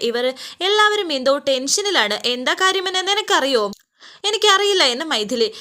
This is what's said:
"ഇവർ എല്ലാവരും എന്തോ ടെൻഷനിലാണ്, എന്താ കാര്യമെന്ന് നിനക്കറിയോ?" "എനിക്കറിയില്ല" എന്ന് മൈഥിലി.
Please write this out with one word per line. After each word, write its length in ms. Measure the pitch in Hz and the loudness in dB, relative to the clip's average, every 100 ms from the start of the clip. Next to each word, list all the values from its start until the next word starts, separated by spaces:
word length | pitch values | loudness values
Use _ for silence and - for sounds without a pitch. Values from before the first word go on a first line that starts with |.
| 233 | -2
"ഇവർ 160 | 240 254 254 - - 370 | -2 -2 -4 -10 -4 0
എല്ലാവരും 460 | 427 415 415 349 | 4 2 2 -2
എന്തോ 220 | 277 262 285 277 | -2 0 0 0
ടെൻഷനിലാണ്, 680 | 262 269 - 403 320 208 208 - | -2 0 -2 0 0 0 -2 -4
എന്താ 280 | 247 254 | -2 -2
കാര്യമെന്ന് 480 | 349 381 381 381 370 370 | 0 2 0 -2 -2 -2
നിനക്കറിയോ?" 560 | 403 415 349 277 247 202 208 _ _ - - 403 | -2 0 0 2 0 0 -6 _ _ -20 -8 -4
"എനിക്കറിയില്ല" 560 | 415 415 392 403 381 277 | 2 4 4 4 2 2
എന്ന് 100 | 240 | 0
മൈഥിലി. 480 | 320 240 208 233 220 - | -2 -2 -2 0 -2 -4